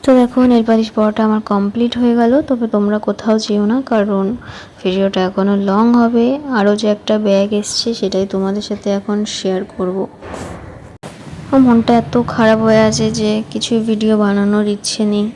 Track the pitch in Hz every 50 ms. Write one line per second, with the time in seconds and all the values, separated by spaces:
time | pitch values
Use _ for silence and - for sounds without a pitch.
0 | - - 262 254 247 240 247 254 254 254 247 233 226 226 226 220 220 220 - -
1 | 214 214 214 214 220 214 214 214 214 - 208 202 202 202 202 233 233 240 240 240
2 | 247 240 233 233 240 233 240 285 320 - 269 240 233 220 - 214 208 202 208 214
3 | 208 - 202 202 - 220 220 220 220 - 208 208 208 208 226 262 269 - 240 220
4 | 202 208 208 196 196 196 233 247 - - - - - - - - - 190 185 190
5 | 196 196 196 190 185 185 190 - 196 202 202 196 196 202 190 202 220 233 240 240
6 | 233 233 233 233 233 240 262 285 302 285 262 226 196 202 208 214 220 214 208 208
7 | - - 220 214 214 208 196 196 196 202 214 208 208 - - - - 233 233 226
8 | - 190 190 190 190 196 - 190 190 190 196 208 208 - 214 202 - 208 202 196
9 | 196 - 208 208 208 214 - - - 196 190 185 202 - - - 190 185 185 190
10 | 190 - - - - - - - - - - - - - - - - - - -
11 | - - - - - - - - - - - 269 262 247 233 233 226 - 240 233
12 | 233 - - 240 240 - - - 233 220 220 220 220 220 220 220 220 214 214 220
13 | 220 220 220 233 214 214 214 214 220 - - 220 220 - 247 226 220 226 220 208
14 | 214 214 220 214 208 202 196 202 202 202 208 208 214 208 208 202 - - - -
15 | 220 208 208 208 208 214 226